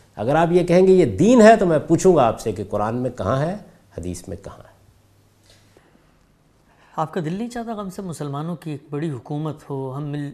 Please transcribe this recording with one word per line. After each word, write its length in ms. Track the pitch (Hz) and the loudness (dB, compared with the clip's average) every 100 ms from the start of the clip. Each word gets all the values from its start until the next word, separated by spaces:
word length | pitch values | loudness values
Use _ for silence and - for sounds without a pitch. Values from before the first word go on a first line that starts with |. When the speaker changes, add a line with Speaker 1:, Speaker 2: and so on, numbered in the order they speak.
| _ - | _ -8
Speaker 1:
اگر 200 | 110 151 | -2 0
آپ 160 | 170 | 2
یہ 120 | 180 | 2
کہیں 240 | 175 170 190 | 4 4 6
گے 60 | |
یہ 240 | 185 143 95 | 6 4 2
دین 240 | 202 254 | 4 8
ہے 140 | 214 220 | 8 8
تو 100 | 190 | 4
میں 140 | 156 | 0
پوچھوں 360 | - 170 185 165 | 2 2 4 4
گا 100 | 117 | 4
آپ 120 | 107 | 0
سے 120 | 113 | -6
کہ 120 | 101 98 | -6 -6
قرآن 260 | 104 104 120 | -4 -4 -4
میں 140 | 127 | -6
کہاں 300 | 120 95 135 | -6 -4 -2
ہے، 160 | 156 208 - _ _ - | -4 -8 -14 _ _ -14
حدیث 300 | 87 87 - | -10 -12 -12
میں 100 | 87 | -16
کہاں 140 | - - | -16 -20
ہے؟ 180 | - _ _ _ _ _ _ _ _ _ _ _ _ _ _ _ _ _ _ _ _ _ _ - | -20 _ _ _ _ _ _ _ _ _ _ _ _ _ _ _ _ _ _ _ _ _ _ -8
Speaker 2:
آپ 180 | 156 | -6
کا 80 | 196 156 | -6 -6
دل 80 | |
نہیں 160 | 190 233 | -6 -8
چاہتا 240 | 240 226 | -10 -10
غم 160 | 208 196 | -10 -10
سے 120 | 180 | -10
مسلمانوں 540 | 190 156 147 139 165 175 | -12 -10 -10 -8 -8 -10
کی 160 | 160 | -10
ایک 120 | 143 - | -12 -10
بڑی 200 | 147 165 | -8 -8
حکومت 600 | 127 - 147 156 151 - | -8 -10 -8 -8 -10 -12
ہو، 240 | 139 135 135 | -10 -10 -10
ہم 60 | |
مل، 260 | 147 147 143 | -10 -8 -10